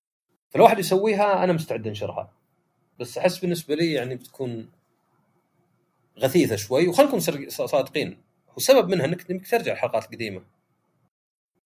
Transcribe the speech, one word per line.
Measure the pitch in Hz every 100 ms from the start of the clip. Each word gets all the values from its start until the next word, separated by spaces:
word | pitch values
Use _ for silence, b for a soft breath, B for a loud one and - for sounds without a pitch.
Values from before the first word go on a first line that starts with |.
| _ _ _ _ _
فلو | -
واحد | 226 208
يسويها، | 170 185 220 196 208 185
أنا | 185
مستعد | 165 - 113 107
أنشرها. | 101 101 101 101 _ _ _ _ _ _ -
بس | 123 -
أحس | 180 180
بالنسبة | 180 165 156 151
لي، | 170
يعني، | 143 127 127
بتكون | - - 127 113 113 _ _ _ _ _ _ _ _ _ _ _ _ _ _ -
غثيثة | 131 175 123 101
شوي، | - 131 175
وخلكم | 175 294 226
سر-، | 160 143 143
ص-، | -
صادقين. | 123 143 131 156 95 - _ _ _ -
وسبب | - 269 180
منها | 190 139
إنك، | 175 -
إنك | 185 -
ترجع | 233 117
الحلقات | 101 120 110 -
القديمة. | 117 110 92 - _ _ _ _ _ _ _ _ _ _ _